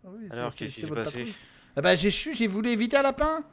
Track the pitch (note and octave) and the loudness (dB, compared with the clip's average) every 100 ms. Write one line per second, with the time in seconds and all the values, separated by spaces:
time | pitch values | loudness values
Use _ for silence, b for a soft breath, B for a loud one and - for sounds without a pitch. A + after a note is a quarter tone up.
0 | F#3+ G3+ G#3+ A#2+ A#2+ - - C3+ D#3 D3 | -16 -14 -10 -6 -6 -6 -10 -8 -6 -4
1 | A2+ B2 A3+ G3 B B B - E3 F#3 | -4 -6 -8 -10 B B B 0 4 4
2 | F#3+ - D#4 C#4 A3+ F#3+ A3+ A#3 A3+ C#4 | 4 0 -4 0 0 2 0 0 4 4
3 | C#4 C4 D4+ D#4+ D4+ | 4 2 0 0 -4